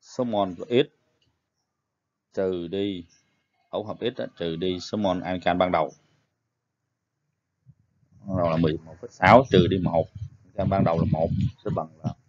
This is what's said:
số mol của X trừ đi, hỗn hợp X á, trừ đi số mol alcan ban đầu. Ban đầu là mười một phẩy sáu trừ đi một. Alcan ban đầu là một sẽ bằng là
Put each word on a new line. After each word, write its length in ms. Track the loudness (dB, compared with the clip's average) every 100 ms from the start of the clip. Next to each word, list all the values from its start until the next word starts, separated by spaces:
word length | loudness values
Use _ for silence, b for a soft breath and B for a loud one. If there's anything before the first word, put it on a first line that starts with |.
số 240 | -20 -6
mol 240 | -4 -2 -2 -4
của 60 | -2
X 180 | 0 0 _ _ _ _ _ _ _ _ _ _ _ _ _ _
trừ 340 | -4 -2 -2 -6
đi, 360 | -4 -4 -6 -12 _ _ _ _ _ _
hỗn 160 | -10 -8
hợp 100 | -6
X 200 | -6 -6
á, 60 | -12 -6
trừ 180 | -6 -4
đi 240 | -4 -4
số 180 | -6 -4
mol 240 | -2 -2
alcan 360 | -4 -4 -2 2
ban 140 | 2
đầu. 180 | 2 -2 -6 _ _ _ _ _ _ _ _ _ _ _ _ _ _ _ _ _ -20 _ _ _ _ -6
Ban 100 | -2
đầu 140 | 0
là 60 | 2
mười 220 | 0 0 -8
một 80 | -18
phẩy 100 | -20
sáu 340 | 2 8 8 8
trừ 160 | 4 4
đi 120 | 2
một. 280 | 0 0 -2 -6 -14 -14
Alcan 260 | _ -6 -2
ban 140 | 2
đầu 140 | 2 2
là 60 | 0
một 160 | 0 0 -2 -4 -6
sẽ 60 | -6 -6
bằng 120 | -6 -8
là 80 | -10 -10